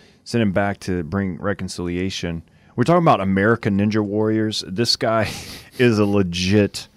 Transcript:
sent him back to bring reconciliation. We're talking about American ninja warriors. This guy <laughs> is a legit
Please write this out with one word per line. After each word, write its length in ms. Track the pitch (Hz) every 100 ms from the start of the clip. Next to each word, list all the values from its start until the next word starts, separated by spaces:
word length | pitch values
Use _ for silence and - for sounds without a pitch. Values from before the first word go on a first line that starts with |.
| _ _
sent 180 | - 120
him 100 | 104
back 280 | 92 101 95
to 220 | - 90
bring 340 | 78 98 95 82
reconciliation. 1000 | 101 95 92 - 87 87 95 - 87 82 - _ _ -
We're 80 |
talking 180 | 120 175
about 180 | 165 107
American 580 | 95 95 107 117 113 98
ninja 220 | 107 107
warriors. 580 | 104 107 110 110 107 104 87
This 300 | 95 117 -
guy 340 | 117 113 101 - -
<laughs> 260 | - - -
is 200 | 123 107
a 60 |
legit 840 | 101 101 90 87 92 104 98 - -